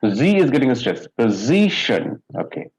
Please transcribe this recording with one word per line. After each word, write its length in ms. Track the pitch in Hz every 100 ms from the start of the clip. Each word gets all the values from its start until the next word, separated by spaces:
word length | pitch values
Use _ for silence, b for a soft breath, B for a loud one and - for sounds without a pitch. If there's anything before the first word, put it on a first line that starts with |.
So 100 | 110
Z 240 | 98 160 196
is 120 | 165
getting 220 | 143 131
a 40 | 120
stress. 320 | - 87 - -
Position. 1040 | 117 98 107 185 208 - - 95 - - _ -
Okay. 320 | - - -